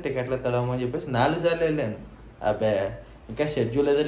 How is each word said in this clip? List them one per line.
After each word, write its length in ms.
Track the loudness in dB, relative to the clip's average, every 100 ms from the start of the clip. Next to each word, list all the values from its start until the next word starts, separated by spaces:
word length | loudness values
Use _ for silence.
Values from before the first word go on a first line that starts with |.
టికెట్లు 300 | -4 -4 -2 -2
ఇస్తాడేమో 340 | 0 0 0
అని 80 | 0
చెప్పేసి 220 | -2 -4 -2 2
నాలుగు 220 | 2 2 2
సార్లు 180 | 2 0
వెళ్ళాను. 300 | 0 -2 -6 -12 -18 -20 -4 -2
అబ్బే, 240 | 2 2 2 0 -6 -16 -18 -10
ఇంకా 140 | -4 -2
షెడ్యూల్ 360 | 0 0 2 4
ఏదో 80 | 4